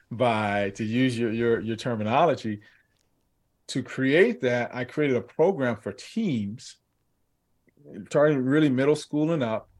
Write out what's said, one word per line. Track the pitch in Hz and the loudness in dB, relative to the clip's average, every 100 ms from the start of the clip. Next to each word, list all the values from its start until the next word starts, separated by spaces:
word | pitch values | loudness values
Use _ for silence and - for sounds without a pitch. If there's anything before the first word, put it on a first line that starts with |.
| - | -10
by, | 117 123 110 104 101 101 | -2 0 2 0 0 -2
to | 101 110 | -4 -4
use | 120 131 117 | 0 0 0
your, | 117 | -2
your, | 113 117 110 | 0 0 0
your | 110 110 | -2 -6
terminology. | 127 113 107 135 170 127 110 104 - _ _ _ _ _ _ _ _ _ - | -4 -4 0 2 2 0 -4 -8 -12 _ _ _ _ _ _ _ _ _ -10
To | 135 | -8
create | 123 - 131 160 233 233 | -6 -2 4 6 4 2
that, | 127 123 120 | -2 -2 -4
I | 123 123 | -6 -6
created | - 147 120 | -2 0 0
a | |
program | - - 165 143 127 107 | -2 0 2 2 -2 -2
for | - | -6
teams, | - - 220 214 120 101 123 - - _ _ _ _ _ _ _ _ _ _ 147 104 92 | -10 -10 -4 -2 -2 -4 -8 -16 -20 _ _ _ _ _ _ _ _ _ _ -20 -18 -2
starting | 147 151 139 | 2 4 4
really | 127 151 151 | 2 4 4
middle | 127 139 151 | 4 2 0
school | - 147 156 | 0 -2 0
and | 165 | 0
up | 117 110 - | -2 -4 -8